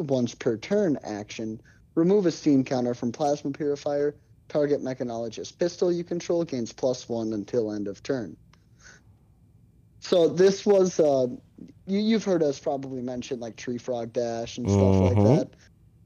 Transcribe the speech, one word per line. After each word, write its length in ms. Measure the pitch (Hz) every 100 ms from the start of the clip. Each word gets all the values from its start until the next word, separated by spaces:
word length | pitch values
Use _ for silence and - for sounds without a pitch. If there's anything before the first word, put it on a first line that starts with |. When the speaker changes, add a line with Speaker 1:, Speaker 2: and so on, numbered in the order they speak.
Speaker 1:
once 340 | 147 135 120
per 220 | - 135 107
turn 420 | - 202 190 135
action, 560 | - 104 104 - 110 110 - _ _
remove 320 | - 170 208 175
a 40 |
steam 320 | - 156 135
counter 280 | 127 127 120
from 200 | 120 120
Plasma 400 | - 143 147 147
Purifier, 640 | 135 147 143 147 147 147 147 _ _ -
target 340 | 156 147 143
Mechanologist 760 | 127 127 123 117 117 - 98 -
pistol 320 | 175 175 180
you 140 | 175
control 400 | 170 175 - 175
gains 280 | 165 131 110
plus 360 | - 131 123 -
one 240 | 117 110
until 400 | 110 101 123 107
end 160 | 107 101
of 140 | 92
turn. 340 | - 135 95 - _ _ _ _ - - _ _ _ _ _ _ _ _ _ _
So 280 | - 185 165
this 380 | 165 196 196 214
was, 340 | 196 185 -
uh, 260 | 151 135 127 - - - - - -
you, 120 | 196
you've 260 | 214 226
heard 180 | 196 175
us 160 | 151 135
probably 400 | 160 139 135 131
mention, 380 | 123 123 - 123
like, 160 | 117 107
Tree 220 | - 120
Frog 340 | - 120 117
Dash 460 | 117 120 117 117 -
and 100 | 113
stuff 120 | 101
Speaker 2:
Mm-hmm. 400 | 95 95 95 98
Speaker 1:
like 180 | 104 156
that. 120 | - - _ _ _ _